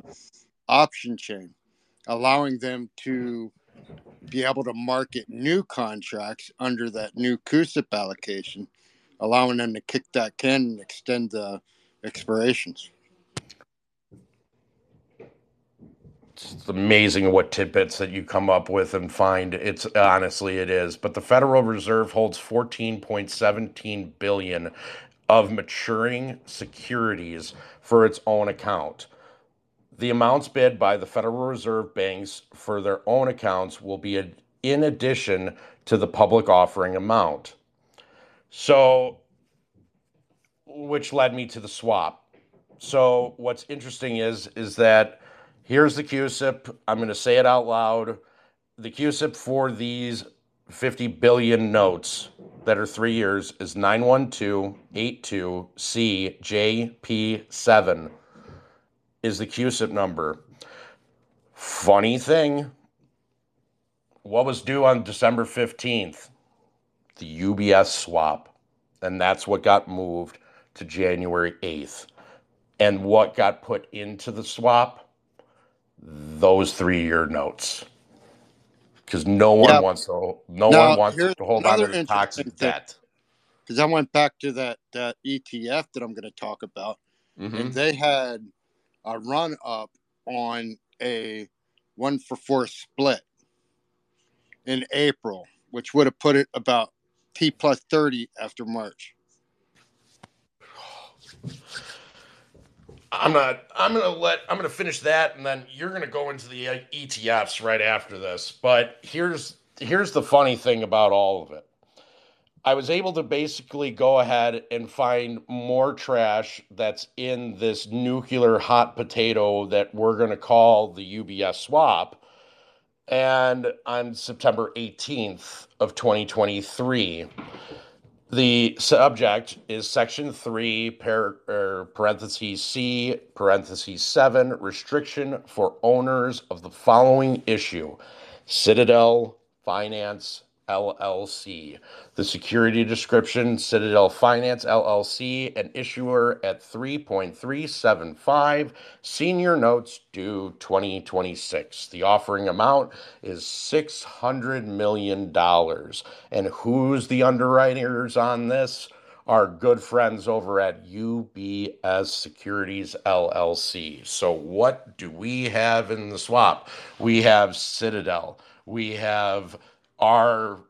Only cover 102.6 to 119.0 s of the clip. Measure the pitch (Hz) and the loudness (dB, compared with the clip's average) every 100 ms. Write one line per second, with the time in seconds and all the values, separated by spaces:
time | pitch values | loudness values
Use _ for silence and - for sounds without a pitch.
102.6 | _ _ - - _ - 160 151 131 127 | _ _ -20 -20 _ 0 2 4 2 -2
103.6 | - - 190 226 185 165 170 165 - 190 | -8 -2 0 0 -2 0 -2 -2 -4 -6
104.6 | 160 - 180 147 147 160 156 139 135 135 | -6 -6 -8 -4 0 2 0 -2 -8 -8
105.6 | 127 131 175 190 147 147 143 135 117 127 | -10 -12 -10 -8 -8 -6 -8 -10 -14 -10
106.6 | 127 - - 147 135 110 113 113 101 - | -8 -8 -10 -16 -12 -6 0 0 0 -4
107.6 | 113 110 107 107 - 98 95 90 - - | -2 0 0 -2 -4 -12 -8 -8 -12 -2
108.6 | 127 120 120 - - 156 175 160 - - | 4 4 2 -6 -12 -6 -4 -6 -10 -20
109.6 | _ - 117 180 202 143 - 143 135 117 | _ -14 -2 -2 0 -2 4 4 4 2
110.6 | 127 113 107 107 104 98 98 95 73 76 | 0 0 2 4 4 4 2 -2 -8 -18
111.6 | - _ _ _ _ _ _ _ _ _ | -20 _ _ _ _ _ _ _ _ _
112.6 | 135 135 131 175 190 165 123 143 151 151 | 0 0 0 -2 -2 -4 -4 -4 -4 -8
113.6 | 127 143 143 110 131 135 120 120 120 117 | -12 -8 -6 0 4 4 4 2 0 -2
114.6 | - 120 113 - 123 123 120 117 - 123 | -6 -8 -8 -2 0 0 -2 -8 -10 -8
115.6 | 120 127 135 - - 123 110 107 110 - | -2 0 0 -2 -2 2 2 0 -2 -10
116.6 | - 101 107 107 - - 127 123 120 95 | -14 -6 -4 -6 -12 -10 -6 -6 -8 -4
117.6 | 113 104 107 117 123 127 127 131 120 107 | -4 -4 -6 -4 -2 -4 -2 2 4 4
118.6 | - 123 117 - | 4 4 4 -2